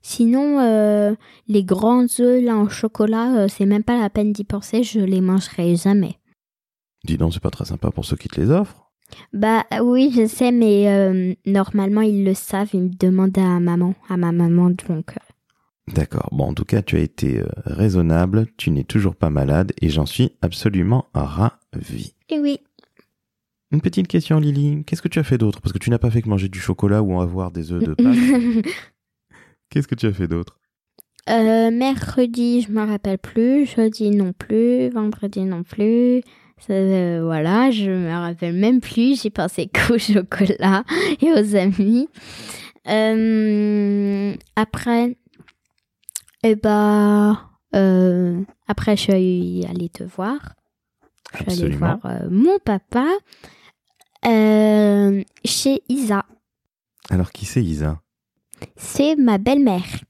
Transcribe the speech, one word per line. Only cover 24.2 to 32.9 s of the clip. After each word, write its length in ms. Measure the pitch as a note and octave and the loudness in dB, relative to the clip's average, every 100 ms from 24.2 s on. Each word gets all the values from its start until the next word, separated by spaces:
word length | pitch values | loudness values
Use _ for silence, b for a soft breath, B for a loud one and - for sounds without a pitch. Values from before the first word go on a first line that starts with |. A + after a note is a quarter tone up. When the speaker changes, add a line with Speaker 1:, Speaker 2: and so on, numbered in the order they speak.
| - D#3 | 0 0
Speaker 2:
Lily, 460 | D3 C#3+ D3 D3 D3+ | 2 0 -2 -2 -6
qu'est-ce 160 | E3+ | -6
que 60 | E3+ | -4
tu 100 | - | -4
as 60 | |
fait 140 | D3+ B2+ | 0 0
d'autre ? 220 | G#2+ - | 0 -2
Parce 120 | - | -6
que 60 | F#2+ | -4
tu 120 | - | -2
n'as 80 | A#2 | 0
pas 120 | B2 | 2
fait 120 | A#2 | 0
que 60 | A2 | 0
manger 180 | G2+ F#2+ | -2 -2
du 120 | F#2 | -6
chocolat 420 | - F#2 G2+ G#2 | -6 -2 0 2
ou 180 | G#2 F2+ | 0 0
avoir 300 | F2 F2+ F2+ | -2 -4 -6
des 220 | E2+ D#2+ | -8 -6
œufs 100 | F2 | -4
de 100 | E2 | -2
Pâques. 720 | D#2 B3 B3 B3 C4 A#3+ A3+ C4+ | 2 2 4 4 2 2 -2 -4
Speaker 1:
<laughs> 40 | - - _ _ _ _ b b b _ | -10 -16 _ _ _ _ b b b _
Speaker 2:
Qu'est-ce 160 | D3 C#3 | -4 -4
que 80 | |
tu 120 | B2 A2+ | -2 -2
as 60 | |
fait 120 | G2 F2 | -2 -4
d'autre ? 300 | E2 F2 _ _ _ _ _ _ _ - | -4 -6 _ _ _ _ _ _ _ -2
Speaker 1:
Euh, 420 | A3+ A3 A3+ A3+ | 2 4 2 2
mercredi, 920 | A#3 C4 C4+ - - B3 A#3+ A#3+ A#3+ | 0 -2 -2 -4 -2 -2 0 0 0
je 100 | G#3 | 0
me 80 | G#3+ | -4
rappelle 320 | G#3+ | -2